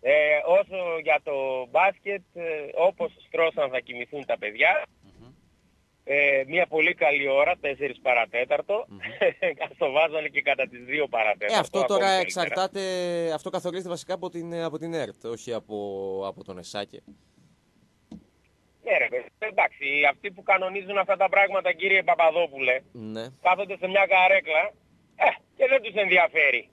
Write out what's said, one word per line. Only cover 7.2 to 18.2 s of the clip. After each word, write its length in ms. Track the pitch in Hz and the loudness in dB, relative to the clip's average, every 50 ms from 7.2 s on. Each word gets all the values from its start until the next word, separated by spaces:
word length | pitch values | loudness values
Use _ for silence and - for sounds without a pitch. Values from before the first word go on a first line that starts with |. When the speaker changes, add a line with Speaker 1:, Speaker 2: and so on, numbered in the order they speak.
| 139 139 | 0 0
Speaker 1:
ώρα, 280 | 135 139 147 160 180 175 | 2 2 2 2 0 -2
τέσσερις 380 | - 147 139 123 139 135 123 - | -4 -6 -4 -4 -6 -6 -6 -4
παρατέταρτο. 840 | _ 131 123 120 113 107 - 117 127 123 147 143 - _ 202 214 - _ | _ 2 2 2 2 0 -2 -4 -2 0 0 -2 0 _ -4 -4 -4 _
Speaker 2:
Μμμ. 120 | 101 101 - - 113 - - 175 147 | -14 -14 -14 -14 -4 0 0 0 0
Speaker 1:
<laughs> 320 | - - 180 151 - 156 151 | 0 -4 -4 -4 -4 -10 -12
Ας 80 | 143 _ | -6 _
το 140 | 175 143 | -4 0
βάζανε 360 | 131 147 160 165 147 156 156 151 | 2 2 2 2 0 -4 -6 -4
και 140 | - 143 | -6 -4
κατά 260 | 139 143 139 135 131 123 | 0 0 0 0 -2 -6
τις 160 | 123 123 123 | -6 -16 -12
δύο 240 | 123 135 151 147 131 | -6 -4 -2 -2 -2
παρατέταρτο, 480 | - 117 110 107 101 90 107 104 113 | 0 0 0 0 0 -2 -2 0 0
Speaker 2:
Ε, 40 | 110 | 0
αυτό 200 | - - - - | 0 0 0 -2
Speaker 1:
ακόμη 200 | 139 123 202 185 | 0 2 2 2
Speaker 2:
τώρα 120 | - 196 | 2 2
Speaker 1:
καλύτερα. 300 | 190 190 180 180 185 185 170 | 2 2 0 -2 -2 -4 -4
Speaker 2:
εξαρτάται, 380 | - - 160 185 190 - 196 190 190 185 180 180 180 175 170 170 165 156 | -2 0 -2 -2 -2 -4 -6 -6 -4 -4 -4 -4 -2 -2 -2 -2 -2 -4
αυτό 160 | 151 - 190 | -4 -6 -6
καθορίζεται 400 | 170 185 170 180 165 185 185 180 | -8 -6 -6 -4 -6 -6 -8 -8
βασικά 240 | 175 160 - _ 180 | -8 -10 -6 _ -8
από 160 | 185 175 180 | -6 -6 -8
την, 240 | 165 170 165 170 170 170 165 | -10 -10 -10 -8 -6 -6 -6
από 140 | 165 147 156 | -6 -6 -6
την 160 | 151 170 165 | -8 -6 -4
ερτ, 320 | 160 135 107 - _ _ | -4 -4 -6 -8 _ _
όχι 280 | 113 117 110 - - 117 | -10 -10 -10 -8 -8 -8
από, 240 | 110 104 _ 107 104 101 101 98 98 98 98 95 95 95 | -8 -8 _ -8 -6 -6 -6 -6 -6 -6 -6 -6 -6 -6
από 180 | 98 92 - - | -6 -8 -10 -14
τον 140 | - 95 90 | -16 -14 -14
εσάκε. 440 | 85 - - 104 101 - - - _ - 104 _ _ _ _ _ _ _ _ _ _ _ _ _ _ _ _ _ _ _ - - | -14 -10 -8 -8 -8 -8 -12 -20 _ -20 -20 _ _ _ _ _ _ _ _ _ _ _ _ _ _ _ _ _ _ _ -20 -20